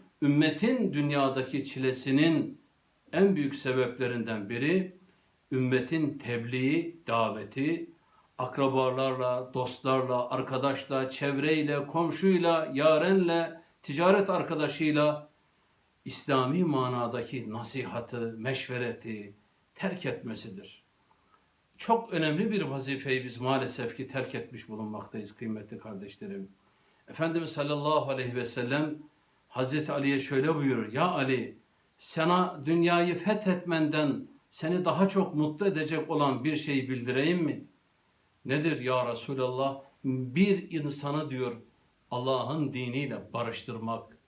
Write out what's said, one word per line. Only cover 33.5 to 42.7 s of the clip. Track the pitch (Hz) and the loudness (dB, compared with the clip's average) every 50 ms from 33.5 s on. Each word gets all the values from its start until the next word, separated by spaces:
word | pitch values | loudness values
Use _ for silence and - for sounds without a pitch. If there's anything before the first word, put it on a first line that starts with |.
| 180 - - 175 165 160 156 143 151 151 147 135 117 - - - - _ _ _ | 0 0 0 0 2 2 2 2 2 2 2 2 0 -2 -6 -12 -18 _ _ _
seni | - - 160 160 180 180 - | -12 -6 -4 -2 0 0 2
daha | 165 156 170 196 | 2 2 4 2
çok | 196 - 190 185 - 147 | 4 4 2 0 0 2
mutlu | 151 151 151 - - 202 | 0 0 0 0 0 0
edecek | 196 151 156 156 - 160 151 - - | 0 0 0 -2 -2 -2 -2 -2 0
olan | 156 147 143 135 127 117 135 | 0 2 2 2 2 0 0
bir | 156 151 | -2 -2
şey | 147 - 147 139 135 123 123 | -2 -2 0 0 0 0 0
bildireyim | 131 120 117 127 127 135 147 170 180 175 156 | -4 -4 -2 0 0 2 2 2 2 2 0
mi?" | 135 - - - - _ _ _ _ _ _ _ _ _ _ _ _ _ _ - | -2 -2 -4 -10 -16 _ _ _ _ _ _ _ _ _ _ _ _ _ _ -4
"Nedir | 127 139 147 156 165 143 123 | -2 -2 0 0 0 0 0
ya | 123 127 127 127 120 120 | 0 0 0 0 0 0
Resulallah?" | 113 113 - 139 135 131 127 127 127 131 135 139 135 - - - _ _ - | -4 -6 -6 -6 -4 -2 -2 -2 0 0 -2 -2 -2 -6 -12 -20 _ _ -4
"Bir | 131 127 127 127 123 127 175 202 202 185 170 - - | -2 -2 -2 -4 -2 2 4 4 6 4 2 0 -4
insanı," | 160 156 147 143 143 - 147 143 147 156 147 127 | -6 -4 -4 -4 -6 -4 -4 -2 -2 -2 -4 -4
diyor, | 131 127 123 117 110 113 - _ _ _ _ _ _ _ _ - | -4 -4 -4 -4 -6 -8 -14 _ _ _ _ _ _ _ _ -6
"Allah'ın | 123 123 127 131 131 127 - - 156 160 143 123 | -6 -2 0 0 0 0 0 -2 -2 -2 -2 -2